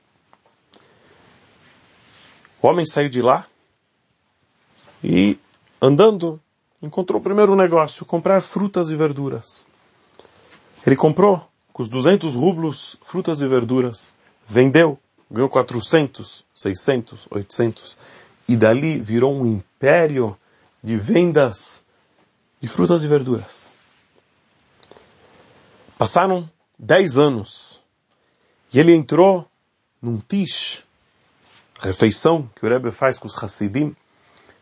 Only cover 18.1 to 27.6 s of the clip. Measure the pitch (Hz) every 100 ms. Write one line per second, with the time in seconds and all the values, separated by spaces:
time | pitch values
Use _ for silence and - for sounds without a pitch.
18.1 | - _ _ - 120 110 123 156 143 107
19.1 | 117 131 139 120 104 - _ 135 165 160
20.1 | 135 110 98 _ _ _ _ 110 113 104
21.1 | 170 175 151 127 - - - _ _ _
22.1 | _ _ _ _ _ 117 - 175 170 151
23.1 | 147 127 110 98 - - _ _ _ _
24.1 | _ _ _ _ _ _ _ - _ _
25.1 | _ _ _ _ _ _ _ _ - 110
26.1 | 175 190 180 160 _ _ _ 110 180 180
27.1 | 123 147 117 95 -